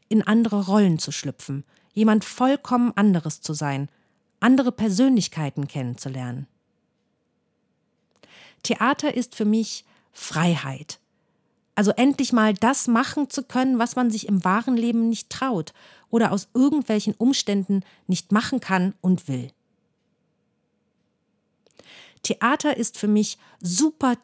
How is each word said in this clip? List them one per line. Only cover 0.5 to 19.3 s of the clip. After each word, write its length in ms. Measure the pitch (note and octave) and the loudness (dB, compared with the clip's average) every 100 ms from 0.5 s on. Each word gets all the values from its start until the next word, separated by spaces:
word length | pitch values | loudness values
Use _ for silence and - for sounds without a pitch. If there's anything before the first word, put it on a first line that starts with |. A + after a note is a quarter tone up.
| G3+ F#3 | 0 2
Rollen 320 | G#3+ G3 D#3+ | 4 4 2
zu 140 | - | -2
schlüpfen, 520 | - C#3+ - - C#3 - _ _ | -6 -8 -8 -8 -10 -12 _ _
jemand 300 | - A3 A3 | 0 2 2
vollkommen 680 | - - B3+ C#4 - B3 A#3+ | 0 -2 0 0 -2 0 0
anderes 460 | - G#3 F3 D3+ - | 2 2 2 0 -8
zu 140 | - | -8
sein, 340 | D3+ D3 C3+ C#3 _ _ _ _ - | -6 -4 -4 -6 _ _ _ _ 2
andere 320 | A3+ C4 B3 | 4 6 4
Persönlichkeiten 960 | - G#3+ F#3 C4+ B3 - - D3 - C#3 | 0 0 2 4 2 0 -4 -6 -4 -6
kennenzulernen." 800 | D3 B2 B2 C3+ C3 B2 B2 C3+ _ _ _ _ _ _ _ _ _ _ _ _ _ _ _ _ _ _ - - _ | -6 -8 -8 -10 -8 -8 -10 -12 _ _ _ _ _ _ _ _ _ _ _ _ _ _ _ _ _ _ -20 -20 _
"Theater 520 | - - A#3 D4 D4+ | -6 -2 0 0 -2
ist 200 | B3 A#3+ | -2 -4
für 120 | - G#3 | -2 0
mich 400 | A3 A3 - - _ _ | 0 -2 -8 -16 _ _
Freiheit. 880 | - - D3+ F3 E3 C#3 C3+ D3+ - _ _ _ _ _ _ _ | -12 -6 0 2 0 -4 -12 -14 -18 _ _ _ _ _ _ _
Also 160 | - G3+ | -2 0
endlich 420 | - C4 C#4 B3+ | 2 2 0 0
mal 220 | A#3 G#3+ | 2 2
das 320 | G3+ A#3 C4+ - | 2 0 0 0
machen 420 | A#3 C4+ - C#4 | 0 0 -2 -4
zu 140 | - | -6
können, 360 | B3+ B3+ C4 B3 | -6 -2 0 0
was 180 | A#3+ - | 0 0
man 140 | B3 | 0
sich 180 | G#3+ - | -2 0
im 160 | G3 | 0
wahren 340 | F#3 G3 A#3 A#3+ | 2 0 0 0
Leben 320 | A#3 A#3 A3+ | 0 0 0
nicht 180 | A3+ - | -2 -6
traut 460 | - C4 G3+ D#3 - - - _ | -6 -2 -2 -4 -12 -20 -20 _
oder 240 | A#3 G#3+ | 0 2
aus 160 | G3 - | 0 -2
irgendwelchen 580 | A#3+ C#4 D4+ - G#3+ G#3+ | 2 2 2 0 -2 -2
Umständen 680 | - A#3+ C4+ - G3+ F#3+ G3 - _ - | 0 0 0 0 -2 0 -2 -4 _ -4
nicht 260 | F#3 - | -4 0
machen 280 | G#3 A#3+ B3+ | 0 0 -4
kann 340 | - F#3+ F#3 - | -2 0 0 -2
und 260 | F#3 F#3 | 0 0
will." 220 | - | 0